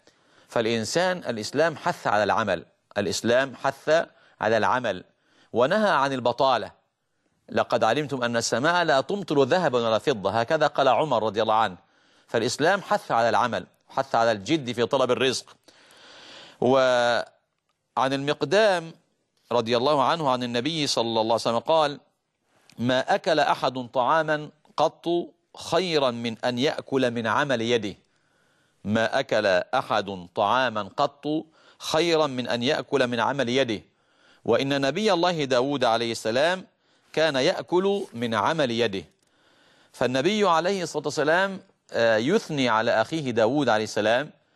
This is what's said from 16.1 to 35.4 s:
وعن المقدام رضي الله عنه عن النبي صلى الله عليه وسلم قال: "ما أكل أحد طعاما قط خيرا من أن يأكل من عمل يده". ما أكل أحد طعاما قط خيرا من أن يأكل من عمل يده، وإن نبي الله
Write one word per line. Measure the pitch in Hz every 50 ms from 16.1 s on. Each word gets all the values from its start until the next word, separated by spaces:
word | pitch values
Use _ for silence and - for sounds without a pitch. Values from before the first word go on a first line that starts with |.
| - - - - - - - - - _
وعن | - 120 131 135 131 127 123 123 120 120 120 107 - - _ _ _ _ _ _ _ _ _ _ _ _ _ 120
المقدام | 123 135 135 135 139 143 147 - 151 139 156 202 226 208 190 175 165 165 - _ _ _ _ _ _ _ _ _ _ _
رضي | 117 120 117 110 120 117
الله | 123 143 151 143 127
عنه | 123 131 165 156 135
عن | 127 123 123
النبي | 120 120 120 120 151 165 160 147 127
صلى | - 131 113 117
الله | 113 113 110
عليه | 113 117
وسلم | 110 - 127 117 117
قال: | 113 - 160 160 151 143 143 - _ _ _ _ _ _ _ _ _ _ _ _ _ _ - -
"ما | 117 123 131 127 131 - 185
أكل | 202 - 190 165 151
أحد | 143 - 170 - - 139 127 131 127 117 -
طعاما | 135 120 127 151 160 156 156 156 151 151 147 _ _ _ _ _ -
قط | 147 160 - _ - 165 175 175 - - _ _ _ _ _ -
خيرا | - - - 160 185 180 160 147 139 127
من | 117 117 117 120 113 - -
أن | 123 123 120
يأكل | 127 151 - - - - 139 135 131 123
من | 117 120 110 113
عمل | 104 123 147 143 135 117
يده". | 113 117 120 117 104 104 87 - _ _ _ _ _ _ _ _ _ _ _ _ _ _ _ _ _
ما | 98 107 113 113 - - 131
أكل | 135 - 131 110 107 101 92 90 - - -
أحد | 131 131 - 123 107 104 95 101 92 87 85 _
طعاما | - 104 101 110 127 131 123 110 110 104 92 - -
قط | 143 147 - _ - 147 151 156 - _ _ _ _ _ _ _
خيرا | - - - 160 165 175 165 156 156 143
من | 131 123 123 -
أن | 110 120 120
يأكل | 131 151 151 135 - - 135 127 120
من | 123 117
عمل | 110 110 135 143 131 117
يده، | 123 131 135 113 110 92 - _ _ _ _ _ _ _ _ _ _ _ _
وإن | - 113 117 131 139 139 139
نبي | 139 135 139 185 214 214 190
الله | 170 170 180 180 160